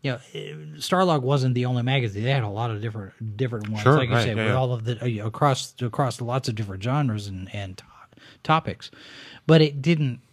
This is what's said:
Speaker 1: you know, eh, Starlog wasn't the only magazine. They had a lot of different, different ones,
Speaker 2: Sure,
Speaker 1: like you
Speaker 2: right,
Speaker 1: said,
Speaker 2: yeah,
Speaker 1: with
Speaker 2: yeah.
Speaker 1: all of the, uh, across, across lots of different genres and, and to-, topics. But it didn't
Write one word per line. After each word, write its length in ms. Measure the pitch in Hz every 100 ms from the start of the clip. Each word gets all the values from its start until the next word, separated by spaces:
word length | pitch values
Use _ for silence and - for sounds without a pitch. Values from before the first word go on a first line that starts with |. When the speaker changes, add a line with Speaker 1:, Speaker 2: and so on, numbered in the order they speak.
Speaker 1:
you 100 | 143
know, 60 | 123 -
eh, 200 | 156 147 151 156 151
Starlog 460 | - 180 185 156
wasn't 300 | 127 143 127
the 120 | 123 123
only 180 | 123
magazine. 400 | 120 135 117 98
They 80 | 117
had 120 | 139
a 40 | 107
lot 220 | 101 117
of 100 | 107
different, 540 | 113 107 98 - 113 104
different 320 | 131 113 107
ones, 160 | 107
Speaker 2:
Sure, 140 | 107 151
Speaker 1:
like 100 | 123
you 80 | 123
Speaker 2:
right, 80 |
Speaker 1:
said, 140 | 110 110
Speaker 2:
yeah, 60 |
Speaker 1:
with 100 | 110
Speaker 2:
yeah. 40 | 131
Speaker 1:
all 140 | 131
of 140 | 120 113
the, 360 | 117 123 110
uh, 60 | 107
across, 460 | - 147 131 - -
across 400 | 123 - 135 113
lots 260 | 120 127 131
of 80 | 110
different 260 | 104 95
genres 440 | 107 139 139 107 101
and, 260 | 92 95
and 240 | 104 95 95
to-, 60 | - - - - - -
topics. 480 | - 156 - 85 - - - - - - -
But 160 | 160
it 200 | 151 143
didn't 400 | 139 170 143 120 _